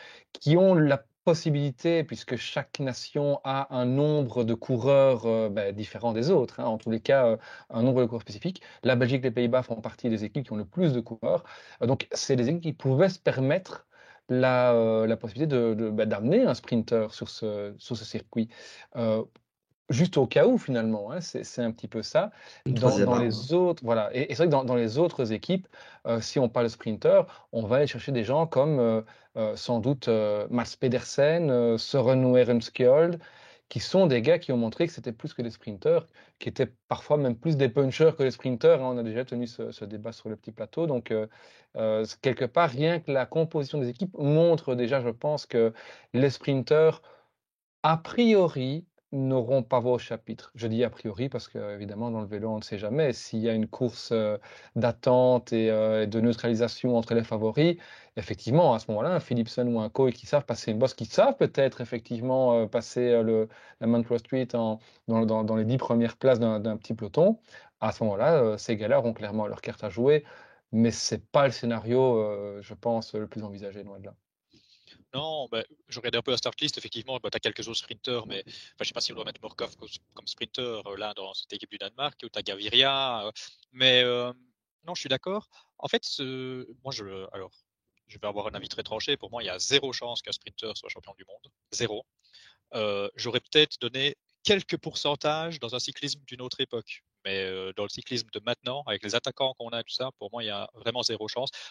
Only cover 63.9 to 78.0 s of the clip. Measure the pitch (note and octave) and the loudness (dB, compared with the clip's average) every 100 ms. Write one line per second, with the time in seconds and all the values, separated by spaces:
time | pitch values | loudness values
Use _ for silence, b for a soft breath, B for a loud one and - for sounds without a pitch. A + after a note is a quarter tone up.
63.9 | A#2 A#2 A#2+ - C3 B2 A#2+ A2+ A2 b | 2 2 -2 -2 -4 -2 -2 -2 -4 b
64.9 | b - A2+ A2+ A2 A2 A2 A2 B2+ - | b -2 0 2 0 0 0 0 0 2
65.9 | A#2 A#2 - C3+ B2 A#2 G#2+ A2 A2 - | 2 2 2 2 4 2 0 -4 -6 -6
66.9 | A2+ G#2 F#2+ F3+ A3+ B B B _ A2 | -8 -4 2 2 2 B B B _ -6
67.9 | - A2 G2 C3 E3 A2+ G#2+ - A2 G#2+ | -2 -2 0 4 4 4 0 -4 -4 0
68.9 | C3+ A#2 A2 G#2 G#2+ - G#2 - A2 G#2+ | 0 0 -4 -6 -4 -6 -6 -10 -10 -8
69.9 | F#2+ B2+ D3+ D3 B B B _ A2 A#2 | 0 2 2 0 B B B _ 0 0
70.9 | - - G#2+ - D3 C#3 B2+ A#2+ A2+ G#2+ | 0 -4 -6 -2 2 2 0 -4 -4 0
71.9 | B2 C3 A#2 G#2+ G2+ G2+ G2+ G2+ G#2+ A#2 | 2 4 2 0 -4 -8 -12 -16 -8 -4
72.9 | A2+ A2 G#2+ G#2 A2+ G#2+ G2+ G2+ G2+ G2+ | -4 -4 -8 -8 -10 -12 -12 -12 -14 -16
73.9 | G2 G2+ - _ _ _ b b b b | -16 -20 -20 _ _ _ b b b b
74.9 | b _ B2+ D#3 D#3 B2 A2+ - _ _ | b _ -10 -8 -8 -6 -6 -8 _ _
75.9 | B2 A#2+ A#2 B2 A#2+ B2 - D3+ - A2+ | -10 -4 -2 -2 -2 -4 -4 -6 -6 -10
76.9 | A#2 A#2 B2+ G#2 A2 A2+ G#2 A2+ A2 - | -12 -10 -8 -6 -4 -4 -4 -8 -8 -10
77.9 | A2+ | -10